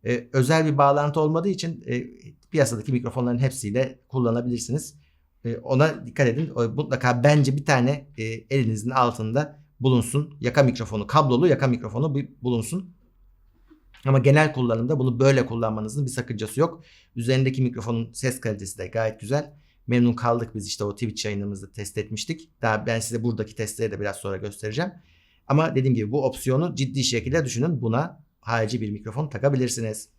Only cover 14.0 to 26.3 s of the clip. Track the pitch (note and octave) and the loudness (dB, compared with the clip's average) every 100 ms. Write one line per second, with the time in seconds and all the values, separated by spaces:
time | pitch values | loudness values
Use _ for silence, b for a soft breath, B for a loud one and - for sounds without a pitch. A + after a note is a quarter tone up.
14 | C3+ C3+ B2+ C#3+ D#3 C3 B2 A2+ B2 D3+ | 4 6 8 6 6 2 0 0 0 0
15 | B2+ A#2 C3+ C3+ A#2+ A2+ A2+ A2 G#2+ C3 | 0 4 4 4 2 -2 -2 -2 -6 -4
16 | C3 A#2+ A#2+ G#2+ G#2+ C3 E3+ E3+ b b | -4 -4 -6 -6 -6 0 -2 -2 b b
17 | b - A#2 C3 C3 C3 B2+ B2 A2 A#2 | b -6 0 2 2 0 -2 -2 -4 -4
18 | A2+ - C3 B2 A2+ G2+ G2 - F#2+ A2+ | -6 -4 -4 -4 -6 -6 -8 -10 -6 -2
19 | A2 G#2+ G2+ C#3 D3 b b b - B2 | -4 -4 -4 -4 -4 b b b 0 4
20 | A#2+ A#2 A#2+ A#2+ A2+ A2 G2+ - G2+ G2+ | 4 2 0 0 -2 -10 -10 -6 -6 -4
21 | A2+ G#2 G#2+ G2+ G2+ G2 G2 - G2+ - | -6 -6 -6 -4 -6 -8 -14 -12 -8 -8
22 | G#2 A2 - D#3+ - _ A2+ G#2+ A2+ A2+ | -6 -8 -8 -10 -10 _ -2 -2 -2 -4
23 | A2+ A#2 A#2+ G#2+ G#2+ - G#2+ - A2+ G2 | -4 -4 -2 -2 -6 -6 -8 -4 -6 -4
24 | G2+ G2 G2 F#2+ G2+ - G#2+ A2 F#3 b | -6 -6 -6 -6 -8 -10 -8 -4 -6 b
25 | b b b b - C#3 D#3+ - C3 A#2 | b b b b 0 2 4 2 2 2
26 | G#2 C#3 C3 | 0 0 -2